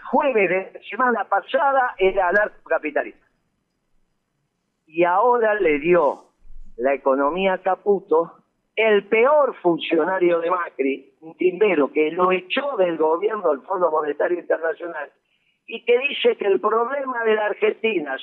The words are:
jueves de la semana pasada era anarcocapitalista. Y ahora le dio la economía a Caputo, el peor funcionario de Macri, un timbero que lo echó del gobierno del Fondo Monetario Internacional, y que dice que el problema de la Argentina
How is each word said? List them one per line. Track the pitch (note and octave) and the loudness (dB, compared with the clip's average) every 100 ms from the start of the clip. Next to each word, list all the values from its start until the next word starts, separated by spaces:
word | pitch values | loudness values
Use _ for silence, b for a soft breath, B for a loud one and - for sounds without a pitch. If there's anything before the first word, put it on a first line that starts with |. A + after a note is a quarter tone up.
| - | -2
jueves | C4+ D4 A3+ F3+ | 0 2 2 2
de | F#3 F#3 - | 0 -4 -14
la | - | -12
semana | G#3 B3+ A3 F#3+ | -2 -2 0 -2
pasada | G3 - C4+ C#4 C4 B3 - | -4 -2 0 2 2 0 0
era | F#3+ F#3+ F3 | 0 2 0
anarcocapitalista. | G3+ G#3+ - - D#3+ D3+ C#3+ A2+ - _ _ _ _ _ _ _ _ _ _ _ _ _ _ _ _ _ | 2 -2 -6 -6 -4 -4 -6 -6 -10 _ _ _ _ _ _ _ _ _ _ _ _ _ _ _ _ _
Y | D#3 | -2
ahora | F3 F#3 B3 A#3+ A3 G#3 | 0 2 2 2 2 2
le | E3+ D3 | 2 2
dio | D#3+ F3 C#3+ G2 - _ - - - - | 2 4 2 -2 -10 _ -18 -16 -16 -4
la | C3 | -2
economía | C#3 C#3 C3+ C#3+ F3 F#3+ F3+ | 0 0 2 0 0 -2 0
a | |
Caputo, | F#3 F#3 G#3 F#3+ - D#3 E3+ - _ _ _ - | -2 -4 -4 -6 0 0 0 -8 _ _ _ -2
el | A3 G#3 G3+ | 2 2 2
peor | A3 B3+ D4+ C4 - | 2 4 4 2 0
funcionario | F3 D#3 - E3 D#3 F#3+ F3 E3+ | -2 0 0 0 0 2 2 2
de | E3 | 0
Macri, | F#3 E3 - C3+ C3+ - _ | -2 -4 -4 -4 -4 -10 _
un | D#3+ - | -18 -2
timbero | F3+ F3+ G#3+ D#3 C3 | -2 2 2 2 0
que | F3+ - | 0 -2
lo | E3+ F3+ | 0 0
echó | F#3 F3+ C4 C#4+ A#3 | 0 -2 -6 -4 0
del | F3+ D#3+ | 0 0
gobierno | D#3 E3+ G#3 G#3 E3+ | 0 0 -2 -2 -2
del | C3 | -2
Fondo | - F#3+ E3+ | -4 -2 0
Monetario | D#3 D3+ D3 F3+ F3 | 0 -2 -2 -2 -2
Internacional, | D3+ D#3+ D#3+ D#3 E3+ D#3+ C#3 _ _ _ _ _ - | -4 -4 -4 -6 -10 -12 -14 _ _ _ _ _ -16
y | A3+ | -8
que | - A#3+ | 0 0
dice | D4 B3 A#3+ - | 0 -2 0 0
que | G3 | 0
el | F#3 | 0
problema | G#3 A3+ A#3 C#4+ C4 A#3 A3+ | 2 0 -2 -4 -6 -4 0
de | G#3+ | 0
la | G#3 | -2
Argentina | - G#3+ - A3+ F#3 C#3+ C3+ | -2 -2 0 -2 -2 -4 -8